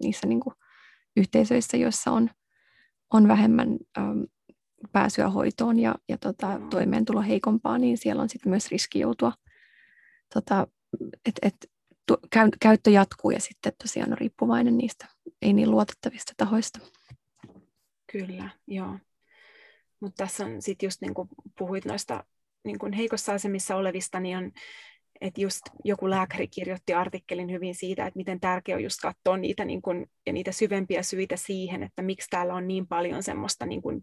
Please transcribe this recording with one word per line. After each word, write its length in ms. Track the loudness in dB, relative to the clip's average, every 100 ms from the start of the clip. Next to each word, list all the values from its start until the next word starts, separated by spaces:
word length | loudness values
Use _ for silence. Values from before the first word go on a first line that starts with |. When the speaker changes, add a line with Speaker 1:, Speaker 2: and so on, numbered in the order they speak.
Speaker 1:
niissä 240 | -4 -2 0
niin 140 | 0
kuin 140 | -2 -10 _ -20 -20 _ _ 2
yhteisöissä, 600 | 4 4 4 2 2 0
joissa 340 | 2 0 0
on, 200 | 2 2 _ _ _ _ _ _ _ 4
on 160 | 8 8
vähemmän, 500 | 8 6 4 2 -2 -6 -6
äm, 280 | -4 -4 -6 _ _ _ _ -20 -2
pääsyä 360 | 2 2 2 0
hoitoon 500 | 2 0 0 2 4
ja, 160 | 2 0 -6
ja 100 | -6
tota, 340 | -4 -4 -4
Speaker 2:
Joo. 160 | -4 -2
Speaker 1:
toimeentulo 540 | 0 2 2 0 0
heikompaa, 560 | 2 0 2 0 2 2
niin 200 | 2 2
siellä 240 | 0 0
on 60 | -2
sit 180 | -2 0
myös 240 | 0 0
riski 280 | -4 -2 -2
joutua, 340 | -2 0 -2 -2 _ _ _ _ _ _ _ _ _
tota, 320 | -4 0 0 0 _ -12 -10 -10 -6 -4
et, 80 | 0
et 280 | -2 -2 -16 _ _ _ 0
tu-, 220 | 0 2
käy-, 260 | 6 6 6
käyttö 300 | 8 8 8
jatkuu 400 | 8 6 0 -2
ja 100 | 0
sitten 320 | -4 -6 -6 -6
tosiaan 300 | -8 -4 -4
on 60 | -2
riippuvainen 600 | -4 -2 0 4 4 2
niistä 280 | 0 -6 -20 _ -20 -2
ei 100 | 4
niin 180 | 4 6
luotettavista 640 | 4 2 -2 -8 -8 -10 -2
tahoista. 420 | 0 0 -2 -8 -20 _ -20 -20 _ _ -20 -20 _ _ _ _ -12
Speaker 2:
Kyllä, 380 | -10 -8 -10 -12 -14 -10
joo. 320 | -8 -8 -10 _ _ _ _ -20 -20 -20 _ _ -12
Mut 140 | -12 -8
tässä 280 | -8 -6
on 180 | -8 -8
sit 200 | -8 -4
just, 180 | -6 -6
niinku 280 | -8 -8 -10 -14 -18 -10
puhuit 260 | -8 -6
noista, 400 | -6 -8 -8 -10 -12 _ _ _
niinku 240 | -10 -8 -6 -4
heikossa 360 | -2 -4 -4
asemissa 440 | -4 -2 -4 -4 -2
olevista, 440 | -2 -4 -6 -6
niin 160 | -6 -6
on, 160 | -8 -12 -20 -20 -20 _ _ -10
et 180 | -8 -4
just 220 | -4 -6 -12 -8
joku 260 | -4 -2 0
lääkäri 380 | 0 0 -4 -6
kirjoitti 460 | -8 -8 -8 -2
artikkelin 560 | -2 -2 -6 -8 -8 -6
hyvin 240 | -6 -6
siitä, 320 | -8 -6 -6 -6
että 100 | -6
miten 240 | -6 -4
tärkeää 360 | -2 -2 -2 -4
on 60 |
just 180 | -4 -6
katsoa 340 | -8 -2 0 0
niitä, 280 | -2 -4
niinku, 260 | -4 -6 -4 -6 -8 _ -6
ja 60 |
niitä 200 | -6 -4
syvempiä 500 | -2 0 0 -2 -4
syitä 340 | -4 -4 -4 -6
siihen, 460 | -6 -6 -6 -8
että 200 | -10 -6
miksi 280 | -6 -6 -4
täällä 240 | -2 -2
on 140 | -4 -4
niin 180 | -4 -2
paljon 360 | -2 -2 -4
semmoista, 440 | -6 -6 -6 -6 -6
niinku, 360 | -6 -6 -6